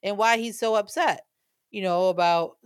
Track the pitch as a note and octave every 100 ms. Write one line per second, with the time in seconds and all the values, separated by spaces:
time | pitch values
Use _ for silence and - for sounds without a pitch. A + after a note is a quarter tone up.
0 | G3 G3+ A3+ A#3 A#3 A3 A3+ A3 G#3 -
1 | D#4+ D3+ - _ _ _ _ G#3 F#3 F3
2 | F#3 F3 F3 E3+ E3 -